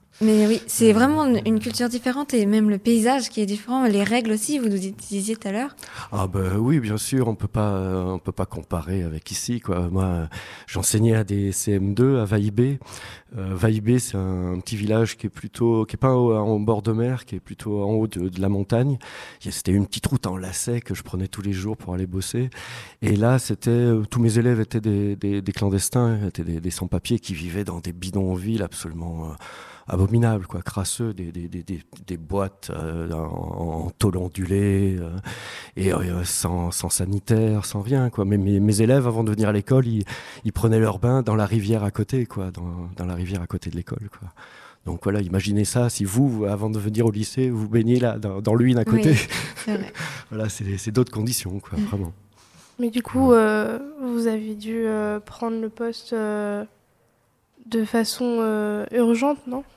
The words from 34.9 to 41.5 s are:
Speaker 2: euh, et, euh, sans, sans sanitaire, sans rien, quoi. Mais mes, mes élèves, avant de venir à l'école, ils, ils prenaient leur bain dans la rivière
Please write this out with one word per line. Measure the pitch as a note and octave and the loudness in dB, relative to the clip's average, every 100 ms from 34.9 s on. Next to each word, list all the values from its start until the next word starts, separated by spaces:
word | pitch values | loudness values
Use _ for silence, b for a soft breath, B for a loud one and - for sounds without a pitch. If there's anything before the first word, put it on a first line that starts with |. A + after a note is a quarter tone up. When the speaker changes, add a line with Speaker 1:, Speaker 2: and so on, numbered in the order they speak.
| F#2 | -2
Speaker 2:
euh, | E2 F2+ B B B B B - | -6 -8 B B B B B -2
et, | F#2+ | 0
euh, | E2+ F2+ F2 | 2 0 -2
sans, | F2 - E2 F2 F2 | -2 -2 -2 0 -2
sans | - - | -4 -4
sanitaire, | - G2 G2+ - A2 A2 G#2+ - | -2 -2 -2 2 2 4 0 -2
sans | G2+ | -6
rien, | G#2 C3+ B2 | 0 0 2
quoi. | - | 0
Mais | G2 G#2 | 2 4
mes, | G2 G2 | 4 4
mes | G#2 G2+ | 4 4
élèves, | A2+ C#3 B2 | 4 4 4
avant | A2+ | 2
de | A2 | 0
venir | G#2+ G#2+ | 2 2
à | |
l'école, | G#2 - C3 A#2+ | 2 4 4 4
ils, | A2 G2+ B B B A2 | 0 -4 B B B -6
ils | |
prenaient | - A2+ A2 | 0 4 4
leur | A2 F#2+ | 4 2
bain | A#2+ C3 | 2 2
dans | A2 A2 | 2 2
la | |
rivière | G2+ | 2